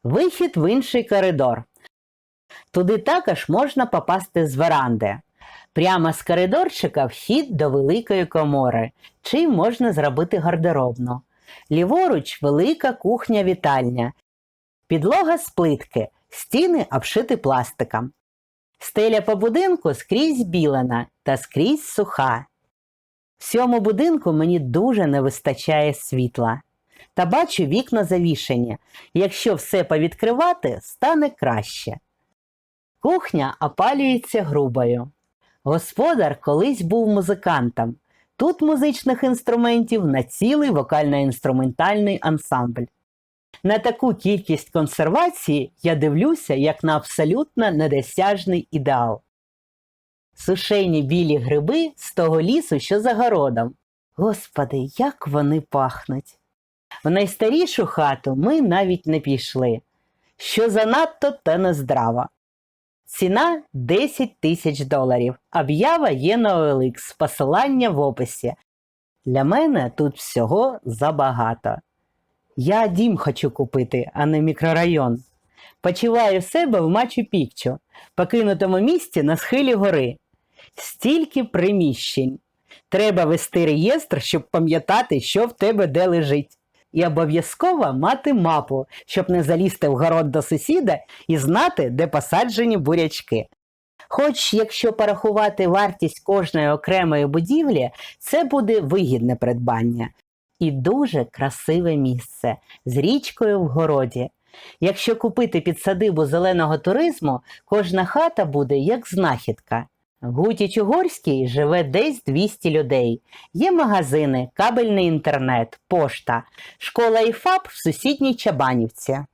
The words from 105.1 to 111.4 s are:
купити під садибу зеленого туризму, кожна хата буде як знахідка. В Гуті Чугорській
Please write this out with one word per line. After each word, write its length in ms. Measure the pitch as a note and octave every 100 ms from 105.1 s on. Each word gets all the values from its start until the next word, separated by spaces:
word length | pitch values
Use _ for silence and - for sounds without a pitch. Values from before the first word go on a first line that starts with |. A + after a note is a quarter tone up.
купити 460 | A3+ A#3 G3 F#3 F3
під 180 | F3 E3
садибу 460 | - F#3 G#3+ D#3+
зеленого 520 | D3 E3 F#3 F3+ D#3 D#3
туризму, 640 | F3 A#3 E4+ - D3+ C3+ - -
кожна 400 | _ G#3 F#3 F#3
хата 400 | F3+ C#4+ E4 E4
буде 320 | D#3+ C#3+ C3+ C#3
як 300 | D3 A#3 -
знахідка. 800 | F3+ E3+ A#2+ - A2 _ A#2 - _ _ _
В 100 | B2
Гуті 360 | B2 G3+ A3 G3
Чугорській 800 | A3 G3+ D#4+ F#4 - - C3+